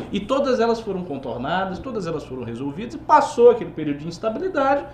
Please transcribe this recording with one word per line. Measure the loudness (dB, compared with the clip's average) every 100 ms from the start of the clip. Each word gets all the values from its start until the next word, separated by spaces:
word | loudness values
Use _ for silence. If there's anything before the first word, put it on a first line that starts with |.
| -4
E | -6
todas | -2 0 2 2
elas | 2 0
foram | -2 -6
contornadas, | -6 -8 -8 -6 -2 -2 -2 -6
todas | -8 -8 -6
elas | -6
foram | -8 -10
resolvidas | -8 -6 -6 -8 -10 -8
e |
passou | 4 4 4 8 8
aquele | 8 2
período | -6 -4 -4
de | -6
instabilidade | -6 -4 -4 -4 0 2 2 -2